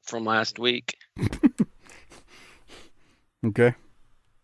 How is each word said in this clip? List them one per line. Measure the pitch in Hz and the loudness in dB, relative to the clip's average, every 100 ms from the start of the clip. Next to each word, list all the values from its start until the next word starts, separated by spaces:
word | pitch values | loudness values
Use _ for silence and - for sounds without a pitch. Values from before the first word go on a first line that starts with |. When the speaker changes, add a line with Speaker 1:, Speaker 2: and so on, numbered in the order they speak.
Speaker 1:
from | - 117 110 | -12 -6 -2
last | 110 110 - | 0 -2 -2
week. | 120 120 120 - - - | -2 -2 -6 -14 -16 -6
Speaker 2:
<laughs> | - - - - 196 - - - - - - - - - - - - - _ _ _ _ 113 | -4 2 2 2 -4 -6 -20 -20 -20 -20 -20 -20 -20 -20 -20 -20 -20 -20 _ _ _ _ -2
Okay. | 104 120 - - - - - _ _ | 4 2 2 -10 -20 -20 -20 _ _